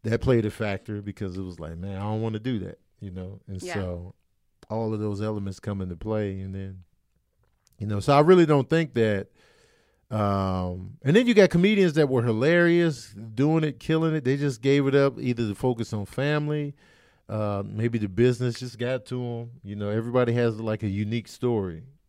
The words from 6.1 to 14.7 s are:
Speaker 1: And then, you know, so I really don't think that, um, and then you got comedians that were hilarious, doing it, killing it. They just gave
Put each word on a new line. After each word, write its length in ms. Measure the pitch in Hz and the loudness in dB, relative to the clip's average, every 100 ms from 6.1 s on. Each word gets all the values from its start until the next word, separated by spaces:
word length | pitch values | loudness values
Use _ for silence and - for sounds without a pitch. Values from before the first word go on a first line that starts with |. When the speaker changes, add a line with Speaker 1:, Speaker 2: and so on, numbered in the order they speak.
| 107 104 95 | -2 -2 -6
Speaker 1:
And 140 | 95 | -8
then, 300 | 95 95 95 90 _ _ _ _ _ _ _ _ _ | -10 -10 -14 -20 _ _ _ _ _ _ _ _ _
you 80 | 104 | -4
know, 140 | 104 | -2
so 140 | 95 | 4
I 60 | 143 | 6
really 260 | 151 185 160 | 8 8 8
don't 240 | 147 127 | 4 4
think 240 | 165 156 | 0 0
that, 340 | 120 110 101 95 _ _ _ _ _ _ _ _ | 0 2 0 -4 _ _ _ _ _ _ _ _
um, 880 | 110 104 98 95 92 90 90 95 - | -2 0 2 0 -2 -4 -6 -12 -6
and 120 | 131 | 2
then 120 | 190 247 | 4 6
you 80 | |
got 160 | 214 185 | 6 6
comedians 420 | 170 190 208 180 | 6 4 4 4
that 140 | 151 143 | 4 2
were 140 | 127 | 2
hilarious, 920 | 120 110 139 175 175 170 170 139 - | 2 2 2 4 4 4 2 -2 -12
doing 500 | 101 113 110 143 160 | -16 -12 -2 2 2
it, 160 | 156 117 | 0 -6
killing 360 | - 160 160 | -2 0 2
it. 100 | 156 | 0
They 140 | 123 139 | 0 0
just 240 | 143 113 | -2 -2
gave 240 | 127 | 2